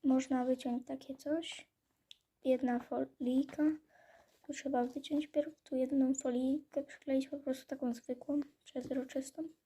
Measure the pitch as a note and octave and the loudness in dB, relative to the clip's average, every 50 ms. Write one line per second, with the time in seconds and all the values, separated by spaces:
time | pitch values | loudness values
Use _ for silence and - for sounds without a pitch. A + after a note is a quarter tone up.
0 | - C#4 C4 C4 C4 - C4+ B3+ B3 B3+ B3+ B3+ - C4 A#3+ B3+ B3 - C4+ C4+ | 4 4 4 4 4 2 0 2 4 2 2 2 2 -2 -2 -2 -2 -6 -8 -8
1 | - - C4 - - D4 D4+ E4 E4 - - - - _ _ _ _ _ _ _ | -8 -12 -12 -8 -2 -2 -2 0 -2 -6 -10 -12 -16 _ _ _ _ _ _ _
2 | _ _ - _ _ _ _ _ _ C4 C4 B3 C4+ B3 A#3+ B3 B3 - - - | _ _ -20 _ _ _ _ _ _ 2 2 4 4 0 0 0 -2 -4 -4 -4
3 | C4+ - _ _ B3 B3 B3+ C4 C#4+ - - - D4+ D#4 D#4 - _ _ _ - | -4 -4 _ _ -2 2 2 2 0 0 0 2 2 2 2 0 _ _ _ -20
4 | - - - - _ _ _ _ _ - D4 - - C4+ C#4 B3 B3 B3+ C4 D4 | -20 -20 -20 -20 _ _ _ _ _ -12 -12 -6 -4 0 0 0 0 0 -4 -8
5 | C4+ - D4+ D4 D4+ - - D4+ D4 D#4 - _ _ - C#4 B3+ C4 B3+ C#4+ C#4 | -6 -2 -2 -2 -2 0 0 0 0 0 -6 _ _ -4 0 0 0 2 4 4
6 | C4 C4 C4+ - - B3+ A#3+ B3 B3+ C4 C4+ D4+ - _ - C#4+ C#4 - - - | 4 4 2 0 0 0 0 2 2 2 0 0 -2 _ -6 -6 -6 -6 -14 -12
7 | - D4 C4+ C4+ C4 - - C#4+ - C4+ C4 C4+ - - C#4 C4+ C4+ B3 A#3+ A#3+ | -2 0 2 2 2 0 -8 -6 -4 -4 -4 -4 -4 -10 -6 -4 -2 -2 -2 -4
8 | _ - B3 B3 - - C#4+ D4 C#4+ - _ _ _ - _ B3+ B3 - C4 C4+ | _ -8 -8 -6 -4 -2 0 0 0 -2 _ _ _ -10 _ -8 -6 -4 -4 -4
9 | B3+ - - C4+ C4+ - _ - D#4+ D#4+ - _ _ | -4 -2 -4 -6 -6 -6 _ -8 -10 -10 -10 _ _